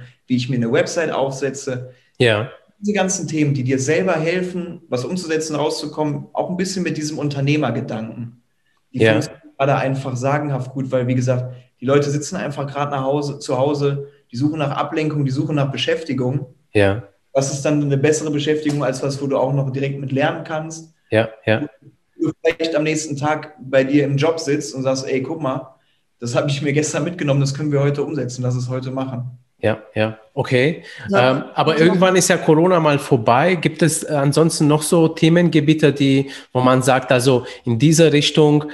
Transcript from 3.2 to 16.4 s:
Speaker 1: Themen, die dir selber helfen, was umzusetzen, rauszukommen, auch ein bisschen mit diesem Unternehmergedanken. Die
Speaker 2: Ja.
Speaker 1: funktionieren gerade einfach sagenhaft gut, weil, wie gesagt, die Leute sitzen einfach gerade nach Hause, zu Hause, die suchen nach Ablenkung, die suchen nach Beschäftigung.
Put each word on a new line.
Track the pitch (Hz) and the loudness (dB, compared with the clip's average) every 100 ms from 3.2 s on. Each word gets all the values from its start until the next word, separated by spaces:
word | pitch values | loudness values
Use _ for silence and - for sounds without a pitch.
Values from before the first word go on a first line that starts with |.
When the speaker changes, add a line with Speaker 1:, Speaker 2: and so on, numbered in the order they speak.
| 151 | -4
Speaker 1:
Themen, | 156 147 | -2 0
die | 135 | 0
dir | 123 131 | 0 -2
selber | 127 165 185 | 0 0 0
helfen, | 165 160 180 180 180 170 170 - | 0 0 -2 -4 -6 -8 -12 -6
was | 123 | -6
umzusetzen, | 131 180 160 156 156 | -4 -6 -4 -4 -2
rauszukommen, | 147 156 160 151 - 151 143 - | -2 -2 -4 -8 -4 -4 -4 -6
auch | - 156 | -6 -4
ein | 180 | -4
bisschen | 185 196 | -4 -2
mit | 165 151 | -4 -4
diesem | 151 156 | -6 -4
Unternehmergedanken. | 147 139 139 151 131 117 - 110 113 120 117 - _ _ _ _ _ | -4 -2 0 0 0 -4 -6 -8 -10 -10 -14 -14 _ _ _ _ _
Die | - | 2
Speaker 2:
Ja. | 110 | 4
Speaker 1:
funktionieren | 110 - - - - | 4 0 -10 -20 -4
gerade | 135 123 | 0 0
einfach | 135 135 139 123 | 0 -4 -6 -4
sagenhaft | 135 147 147 135 131 | -2 -2 -2 -4 -6
gut, | 135 131 | -8 -4
weil, | 131 123 | -2 0
wie | |
gesagt, | 127 123 123 - - _ _ | 0 0 -2 -4 -12 _ _
die | 123 | 0
Leute | 143 143 | 2 2
sitzen | 147 - 185 | -4 -6 -8
einfach | 127 147 139 | -6 -6 -8
gerade | 143 143 | -6 -4
nach | 143 | -4
Hause, | 135 147 143 143 | -2 -2 -4 -8
zu | - 127 | -4 -2
Hause, | 139 147 143 139 - _ _ | 0 0 -2 -2 -8 _ _
die | 120 | -4
suchen | 147 156 | -2 -2
nach | 143 | -4
Ablenkung, | - 147 160 156 147 | -4 -4 -2 -2 -2
die | 135 | -2
suchen | 127 143 147 | -2 -2 -2
nach | 135 | -2
Beschäftigung. | 123 - 160 - 123 123 143 | -2 -2 -2 -2 -4 -2 -4